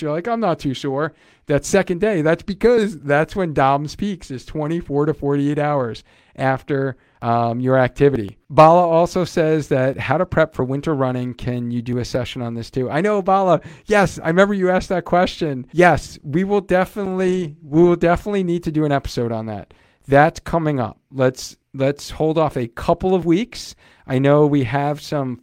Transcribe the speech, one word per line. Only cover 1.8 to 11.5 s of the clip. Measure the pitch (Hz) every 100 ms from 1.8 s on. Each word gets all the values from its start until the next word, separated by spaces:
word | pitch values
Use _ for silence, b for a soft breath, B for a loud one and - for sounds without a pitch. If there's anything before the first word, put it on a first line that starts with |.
| 185 170
day, | 208 190
that's | 151 170
because | - 185 220 240 208 156
that's | 143 143 156 208
when | 175
Dom's | 147 135 139 151
peaks | - 208 185 -
is | 127
twenty-four | - 156 151 170 - 143 151
to |
forty-eight | 147 143 143 143 151
hours | 147 147 117 107 - b b
after, | b 131 131 - 139 135 127 b b
um, | 120 117 117 117
your | 127 131
activity. | 123 - 143 131 98 - -
Bala | 135 156 170 175
also | 165 170 185
says | 170 - 156 156 139
that | 139 131 127
how | 113 151
to | 180
prep | - 156
for | -
winter | 127 139 165
running. | 143 131 127 123
Can | 120 127